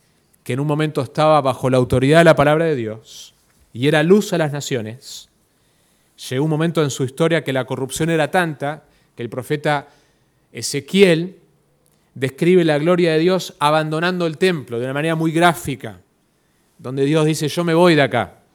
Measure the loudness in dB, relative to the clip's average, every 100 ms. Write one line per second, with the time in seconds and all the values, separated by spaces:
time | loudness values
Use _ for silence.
0 | _ _ _ _ -8 -4 -2 -2 -2 -4
1 | -6 0 4 4 2 -2 0 2 2 2
2 | 4 4 6 4 4 2 0 -2 -6 -10
3 | -16 -20 -20 _ _ _ _ -4 0 2
4 | 4 4 2 -2 -2 -4 -6 -6 -8 -14
5 | -18 -20 -20 _ _ _ _ _ _ _
6 | _ _ -8 -4 -2 0 -2 0 -2 -2
7 | -6 -2 0 0 -2 -4 -4 -6 -8 -4
8 | -2 0 0 0 -2 -4 -8 -10 _ _
9 | _ -14 -10 -10 -6 -4 -2 -4 -4 _
10 | _ _ _ _ _ -12 -8 -8 -2 4
11 | 4 4 -2 -12 _ _ _ _ _ _
12 | _ -8 -8 -2 2 4 4 0 0 2
13 | 2 2 2 0 -4 -2 0 0 0 -2
14 | -2 -2 -4 -2 -2 -2 -6 -8 -6 -4
15 | -2 -2 -2 2 2 0 -6 -10 -12 -18
16 | _ _ _ _ _ _ _ _ -10 -2
17 | 0 2 0 0 -4 -4 0 4 4 4
18 | 2 0 -4 -10 _